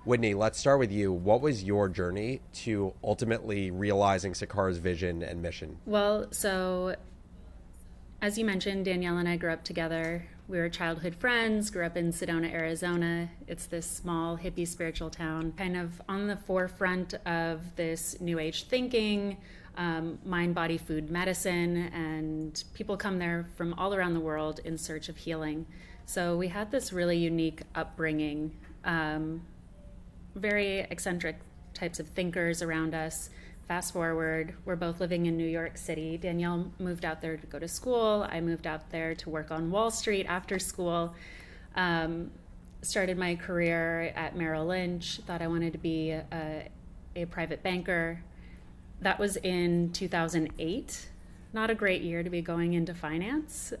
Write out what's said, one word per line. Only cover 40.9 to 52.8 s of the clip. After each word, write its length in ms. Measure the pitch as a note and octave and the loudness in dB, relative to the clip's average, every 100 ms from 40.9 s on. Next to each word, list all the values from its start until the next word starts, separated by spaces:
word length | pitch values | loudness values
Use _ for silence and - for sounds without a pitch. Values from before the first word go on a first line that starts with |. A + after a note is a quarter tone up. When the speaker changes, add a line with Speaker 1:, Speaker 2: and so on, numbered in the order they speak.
| E3+ E3+ E3+ - - - - - - | 2 0 -4 -14 -16 -16 -16 -6 0
Speaker 2:
Um, 560 | F3+ E3 D#3+ E3+ E3+ - - - - - | 2 4 2 -2 -6 -10 -18 -18 -16 -8
started 360 | - G#3+ F#3 F3+ | -2 2 2 2
my 180 | F3+ F3 | 0 0
career 760 | - F3 E3+ E3 E3 E3 E3 | 0 2 4 4 2 0 -2
at 220 | - D#3+ - | -2 -4 -2
Merrill 300 | D#3+ D#3 E3 | 0 0 0
Lynch, 560 | F#3 F3+ F3 E3+ - - | 0 0 -2 -4 -6 -6
thought 160 | E3+ | -2
I 60 | E3 | 0
wanted 240 | E3+ E3 | 2 0
to 80 | E3 | 0
be 300 | E3 D#3+ D#3+ | 0 0 0
a, 600 | D#3+ - E3 D#3 D#3 - - - - - F3 | -2 -4 -6 -4 -6 -8 -14 -18 -16 -10 -6
a 100 | E3+ | -4
private 380 | F3 E3 - | -2 -2 -2
banker. 580 | F#3 F3+ F3 E3+ E3 E3+ - - - - - - - - | 0 0 2 2 0 -2 -10 -16 -16 -16 -16 -18 -16 -2
That 180 | F#3+ F#3 | 0 4
was 200 | G3+ F#3+ | 2 2
in 560 | F#3 F3+ F3 F3 E3+ | 2 4 6 6 4
two 160 | - F3+ | 0 0
thousand 420 | F3 E3 E3+ D#3 - | 2 4 2 0 0
eight. 480 | E3 A#3 - - - - - - - | -2 -2 -4 -10 -12 -16 -16 -16 -8
Not 160 | A3 A3+ | 0 2
a 60 | A3 | 4
great 260 | G3+ F#3 | 4 4
year 220 | F3 E3+ | 2 0
to 60 | F3 | 0
be 120 | F3 | 0
going 320 | E3+ E3+ E3+ | 0 2 4
into 200 | E3+ | 4